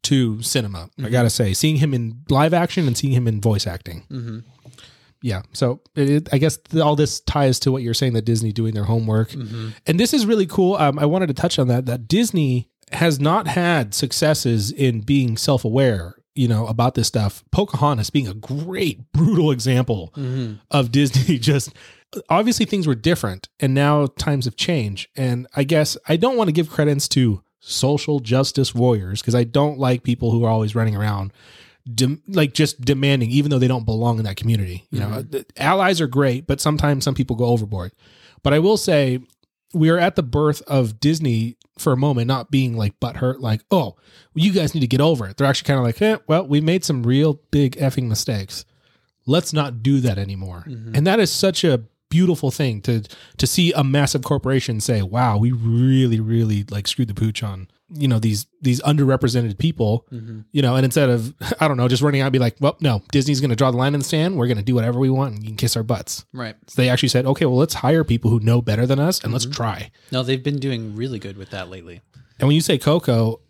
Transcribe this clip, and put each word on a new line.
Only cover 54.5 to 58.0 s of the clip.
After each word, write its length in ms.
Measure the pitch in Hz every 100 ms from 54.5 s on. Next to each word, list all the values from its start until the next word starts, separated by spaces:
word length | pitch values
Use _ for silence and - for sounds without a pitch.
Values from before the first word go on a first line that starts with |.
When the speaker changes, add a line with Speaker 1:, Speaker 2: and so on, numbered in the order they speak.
| 135 - 110
Speaker 1:
say, 220 | - 113
"Wow, 340 | 95 113 123 104
we 140 | 117
really, 680 | 123 113 117 127 131 127 113
really, 440 | 110 113 110 104 104
like, 160 | 101 101
screwed 220 | - 117
the 60 |
pooch 280 | 101 110 104
on, 240 | 107 95 92 _ _
you 160 | 160